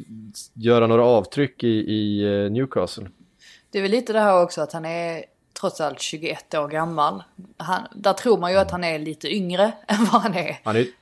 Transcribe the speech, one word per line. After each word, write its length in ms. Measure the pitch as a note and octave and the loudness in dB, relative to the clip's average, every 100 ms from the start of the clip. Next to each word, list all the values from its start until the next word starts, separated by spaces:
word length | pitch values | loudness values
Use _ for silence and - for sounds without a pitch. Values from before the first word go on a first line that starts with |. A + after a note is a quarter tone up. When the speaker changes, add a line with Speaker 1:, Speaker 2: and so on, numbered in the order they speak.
| - A2 G#2+ - - | -20 -18 -18 -18 -18
Speaker 1:
göra 320 | - A2+ A#2+ A2+ | -2 4 6 6
några 180 | A#2 | 6
avtryck 600 | A#2+ A#2 F#2 - C#3 - | 6 4 2 -2 -2 0
i, 40 | A#2 | 0
i, 540 | A2 - G#2+ G#2 G2+ G2+ G2+ | 0 0 -2 -2 0 0 0
eh, 60 | G2+ | 0
Newcastle? 560 | A2 C3 - F2+ - G2 - _ _ - - _ | -2 -2 -2 -4 -6 -16 -18 _ _ -20 -20 _
Speaker 2:
Det 80 | G3+ | -4
är 40 | |
väl 80 | G3 | 0
lite 220 | A#3 B3 | 0 0
det 80 | A3 | 2
här 220 | G#3 F#3 | 4 4
också 180 | F3 - | 4 0
att 120 | D3 | -6
han 120 | C#3 | -6
är 400 | D#3+ E3+ E3+ E3 - _ _ - | -8 -6 -6 -8 -14 _ _ -8
trots 200 | G3 - | -6 -4
allt 200 | D3+ C3+ | -6 -6
tjugoett 540 | - D#3 D#3 B2 - | -8 -8 -8 -10 -6
år 140 | D#3+ D3 | -6 -4
gammal. 540 | D#3 E3 D#3+ D3 F#3+ - - F#3 - | -4 -4 0 -2 -2 -10 -20 -20 -12
Han, 260 | D#3 F3+ - | -6 -6 -6
där 180 | - G3+ | -2 0
tror 260 | F#3+ B3+ F#3+ | 2 2 2
man 140 | F3 | 4
ju 60 | F#3+ | 2
att 120 | F#3+ | 2
han 140 | F3+ | 0
är 140 | F3 D#3 | -4 -4
lite 360 | D#3 D3+ D3+ | -6 -8 -4
yngre 280 | G3+ F3+ F3+ | -4 -2 2
<laughs> 80 | G#3 A3+ - | 0 0 -2
än 100 | G#3 G#3+ | 0 4
vad 100 | A#3 | 2
han 120 | G#3+ | 2
är. 260 | F3 - - | -2 -4 -6
Speaker 1:
Han 120 | A2 A2 | -2 0
är, 100 | B2 - | 0 -4